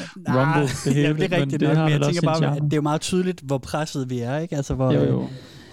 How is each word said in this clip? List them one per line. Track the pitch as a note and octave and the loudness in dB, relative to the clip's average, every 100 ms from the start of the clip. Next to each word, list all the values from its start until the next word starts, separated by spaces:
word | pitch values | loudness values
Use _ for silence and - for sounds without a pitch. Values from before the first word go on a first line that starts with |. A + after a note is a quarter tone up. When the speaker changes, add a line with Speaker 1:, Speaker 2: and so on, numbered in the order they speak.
| F3 F#3+ | -12 -10
Speaker 1:
Nej, | D#3+ B2+ C#3+ | -2 2 2
Speaker 2:
rumble, | D#3+ C#3 - | 2 0 0
det | - | 0
hele, | C#3+ D3 | 2 2
Speaker 1:
jamen, | D#3 | 2
det | |
er | F#3 | 0
Speaker 2:
men | F3 | 0
Speaker 1:
rigtigt | C#3 D3 | 0 0
Speaker 2:
det | D3+ | 2
Speaker 1:
nok, | D#3 | 4
Speaker 2:
har | |
Speaker 1:
men | D#3 | 4
jeg | D3 | 2
Speaker 2:
vel | C#3+ | 2
også | - | 2
Speaker 1:
tænker | |
Speaker 2:
sin | D#3+ | 2
Speaker 1:
bare, | D#3+ | 2
Speaker 2:
charme. | C#3+ D3 | 2 0
Speaker 1:
at | |
det | D3 | 0
er | D3+ | 0
jo | |
meget | D3 D#3 | 2 0
tydeligt, | - F#3 F#3 F3 | 0 0 0 -4
hvor | C3+ C3+ | -4 -4
presset | - D#3 D#3 D3 B2+ | -2 -4 -4 -4 -4
vi | B2 | -4
er, | A#2 D3 | -4 -4
ikke? | E3+ D3 | -4 -4
Altså, | C#3 | -4
hvor, | C3 C3 | 0 2
Speaker 2:
Jo, | C#3+ | 4
Speaker 1:
øh, | C#3+ | 2
Speaker 2:
jo. | B2+ B2+ - - - - | 0 -4 -10 -16 -20 -18